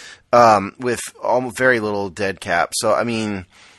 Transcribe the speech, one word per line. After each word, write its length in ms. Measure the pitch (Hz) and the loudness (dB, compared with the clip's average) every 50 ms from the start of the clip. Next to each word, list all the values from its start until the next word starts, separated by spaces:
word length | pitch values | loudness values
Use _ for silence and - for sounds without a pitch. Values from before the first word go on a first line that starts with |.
| - - - - _ _ - | -20 -20 -20 -20 _ _ 4
um, 420 | 120 120 113 107 101 98 101 - - | 6 6 6 6 4 2 -2 -8 -8
with 220 | 127 123 117 107 - - - - - | -6 -4 -4 -4 -6 -12 -12 -8 -4
almost 360 | 101 110 123 127 123 110 - | -2 -2 -2 -2 -4 -4 0
very 200 | 127 131 127 117 | 2 2 2 2
little 300 | 107 104 104 101 98 98 | 0 -2 -4 -4 -6 -6
dead 320 | 85 - 104 95 95 - | -6 -6 -6 -6 -6 -6
cap. 320 | - 107 87 85 78 - - | -4 -2 0 0 0 -2 -4
So, 200 | - - 110 104 | -4 -2 0 0
I 100 | - 107 | 0 0
mean, 400 | 120 117 110 110 107 104 95 92 - _ - - - _ | -2 -4 -4 -4 -4 -6 -8 -10 -14 _ -20 -20 -20 _